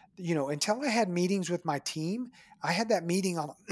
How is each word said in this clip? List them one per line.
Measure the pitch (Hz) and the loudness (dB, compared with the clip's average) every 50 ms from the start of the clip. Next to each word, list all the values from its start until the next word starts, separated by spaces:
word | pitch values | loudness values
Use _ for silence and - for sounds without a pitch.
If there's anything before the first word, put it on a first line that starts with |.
| - _ _ | -20 _ _
you | - 185 165 170 | -8 -4 -2 0
know, | 151 135 139 | 0 0 0
until | 151 151 - 196 214 247 294 | -2 -2 0 0 0 0 0
I | 277 | 0
had | 214 240 220 185 | 2 2 2 2
meetings | 175 175 180 180 202 196 180 160 | 2 2 2 2 2 0 0 -2
with | 175 170 - | -4 -2 0
my | 165 147 139 | -2 -2 -2
team, | - - - 156 156 170 202 247 254 247 - - - - - - | -2 -4 -6 -4 -4 -2 -2 -4 -6 -8 -12 -20 -20 -20 -16 -6
I | - 147 | -2 -2
had | 170 196 233 220 | 0 0 2 2
that | 226 180 170 | 2 2 2
meeting | 170 175 190 190 190 175 165 | 2 0 2 2 0 0 0
on, | 151 151 - _ | -4 -6 -8 _
<clears throat> | - - | -8 -6